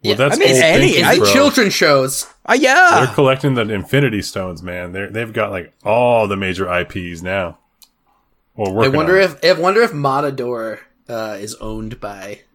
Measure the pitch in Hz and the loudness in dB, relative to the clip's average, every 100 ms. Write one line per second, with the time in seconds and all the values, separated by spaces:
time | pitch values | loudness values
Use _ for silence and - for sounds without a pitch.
0 | 107 104 139 - - - - 170 - 147 | -2 0 2 2 4 4 4 4 4 4
1 | - 170 - 254 285 - 202 - 165 139 | 2 4 4 4 4 2 0 2 2 2
2 | 131 - - _ - 247 254 277 - 175 | 0 -6 -10 _ -2 0 4 4 4 4
3 | 131 - 131 135 147 127 107 104 85 135 | 2 2 2 2 0 0 -2 -4 0 0
4 | 135 104 87 101 92 82 90 90 87 92 | 2 -2 -6 -8 -8 -10 -10 -10 -8 -8
5 | 98 110 113 110 104 95 85 _ 101 113 | -8 -8 -6 -4 -4 -4 -10 _ 0 2
6 | 123 117 104 98 95 90 92 87 87 95 | 4 4 2 -2 -4 -4 -2 -2 -4 -8
7 | 90 82 90 98 87 - _ _ _ _ | -10 -10 -6 -4 -4 -10 _ _ _ _
8 | _ _ _ _ _ - 101 98 131 147 | _ _ _ _ _ -6 -4 0 0 2
9 | 160 190 185 139 165 170 180 208 233 147 | 2 2 2 0 0 2 2 2 0 -2
10 | 143 135 147 131 123 120 113 104 - _ | -2 -2 -4 -6 -8 -6 -8 -12 -18 _
11 | - 117 110 101 107 123 110 110 110 120 | -12 -10 -8 -10 -12 -12 -10 -10 -10 -12
12 | 104 101 98 104 _ | -14 -14 -16 -16 _